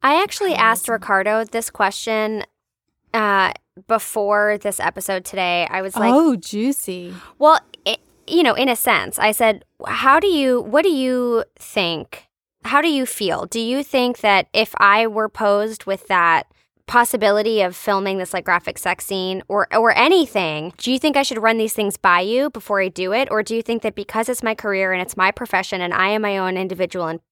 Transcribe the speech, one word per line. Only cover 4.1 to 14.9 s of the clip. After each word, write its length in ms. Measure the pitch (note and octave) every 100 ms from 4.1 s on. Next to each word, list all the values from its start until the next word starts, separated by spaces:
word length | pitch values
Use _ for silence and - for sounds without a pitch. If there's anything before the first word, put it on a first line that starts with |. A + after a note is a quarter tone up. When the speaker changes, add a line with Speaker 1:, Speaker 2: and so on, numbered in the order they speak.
| - G3+ G#3 G#3 G#3
Speaker 1:
this 180 | G#3 G3
episode 460 | - F#3 - F#3+ F3+
today. 420 | G3+ F3+ F3 E3+
I 120 | F#3
was 140 | F#3+ G3+
like, 160 | A3
Speaker 3:
Oh, 220 | C4 D#4+ A#3+
juicy. 800 | - G#3 A#3+ C#4 - F3+ F3 F3+ - _
Speaker 1:
Well, 200 | D4+ D#4 - - -
it, 140 | A3 _ _ -
you 160 | E4
know, 100 | D4
in 160 | - C4+
a 60 | A#3
sense, 420 | - G3 F#2+ -
I 120 | G#3+
said, 340 | G#3+ A3+ G#3+ _ _ -
"How 340 | - C4 D4
do 80 | G4
you, 340 | E4 C4+ B3
what 220 | G#3+ C4
do 80 | E4
you 520 | D4 C4 B3+ B3 A#3 - _
think? 680 | - - F3 E3 - - _ _ _ _ A3
How 160 | C4+
do 80 | D#4+
you 160 | C#4+ B3+
feel? 400 | - G3 D#3+ E3
Do 140 | A3+
you 240 | A3+ B3+
think 360 | C#4+ C4+ B3 B3
that 280 | A3 G3 -
if 200 | - G#3+ -
I 300 | G3+